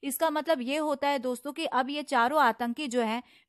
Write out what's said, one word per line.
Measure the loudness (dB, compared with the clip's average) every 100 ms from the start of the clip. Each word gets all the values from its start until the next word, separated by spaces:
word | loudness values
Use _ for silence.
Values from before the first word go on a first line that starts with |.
इसका | -6 0 0
मतलब | 0 0 0
ये | 0 -2
होता | 0 0 0
है | 0
दोस्तों | -2 -4 -6
कि | -6 -2
अब | 0 0
ये | -4
चारों | 0 2 4 4
आतंकी | 4 2 -2 -4 -2
जो | 0
हैं | 0 -2 -6 -18